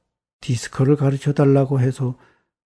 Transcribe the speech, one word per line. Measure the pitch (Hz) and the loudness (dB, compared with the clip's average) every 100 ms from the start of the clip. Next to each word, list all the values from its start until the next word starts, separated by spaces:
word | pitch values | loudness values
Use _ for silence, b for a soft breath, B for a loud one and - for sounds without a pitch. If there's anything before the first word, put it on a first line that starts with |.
| _ _ _ _ | _ _ _ _
디스코를 | - 120 - - 135 147 | -6 -6 -6 -2 0 2
가르쳐 | 139 139 147 | 0 -2 -2
달라고 | 143 139 139 135 135 | 0 2 2 2 0
해서 | 123 127 123 123 b b b _ | -2 -2 -6 -8 b b b _